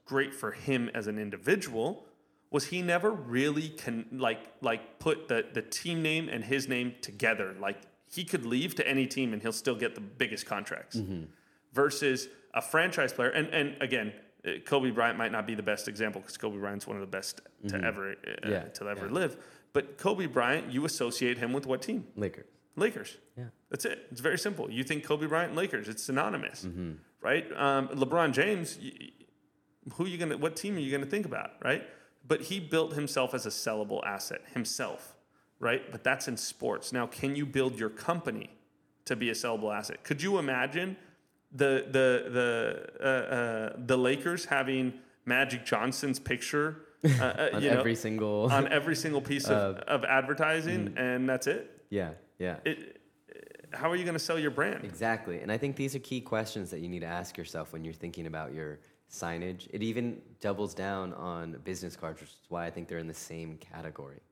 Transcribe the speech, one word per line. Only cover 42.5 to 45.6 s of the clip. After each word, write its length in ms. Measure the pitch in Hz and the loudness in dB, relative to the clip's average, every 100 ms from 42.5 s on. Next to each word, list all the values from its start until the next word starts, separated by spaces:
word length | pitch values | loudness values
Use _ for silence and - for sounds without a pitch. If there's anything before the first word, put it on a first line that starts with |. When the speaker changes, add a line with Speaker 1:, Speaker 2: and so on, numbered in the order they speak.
| 117 113 - - - | 2 0 -2 -8 -2
Speaker 1:
uh, 20 | 135 131 - | 2 2 2
uh, 380 | 123 117 113 110 - 123 | 0 0 0 -2 -4 2
the 100 | 127 | 6
Lakers 480 | 127 139 165 170 | 6 4 0 -2
having 500 | - 139 131 131 127 127 - _ | 0 0 2 2 0 -2 -16 _
Magic 400 | 127 127 135 120 | 2 4 4 0